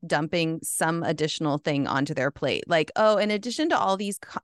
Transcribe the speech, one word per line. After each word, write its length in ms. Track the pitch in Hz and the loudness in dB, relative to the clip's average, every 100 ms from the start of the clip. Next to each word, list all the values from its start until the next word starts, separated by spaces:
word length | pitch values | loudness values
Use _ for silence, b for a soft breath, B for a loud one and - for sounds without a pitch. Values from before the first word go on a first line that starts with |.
| 165 | -2
dumping 540 | 151 156 175 160 160 | 0 0 0 0 -2
some 400 | - - 165 170 | -4 -2 0 0
additional 540 | 165 156 151 - 156 147 | -2 -2 -2 -2 -2 0
thing 300 | - 143 135 | 0 0 0
onto 260 | 135 143 | 0 0
their 180 | 143 131 | 0 -2
plate. 320 | - 139 85 - | 0 -2 -2 0
Like, 240 | 165 156 - | 0 0 4
"Oh, 220 | 214 208 | 4 4
in 140 | 208 | 2
addition 360 | 208 240 233 320 | 0 -2 -2 0
to 80 | 330 | 2
all 200 | 190 190 | 2 0
these 200 | 202 196 | -2 -6
co-, 200 | - - | -8 -6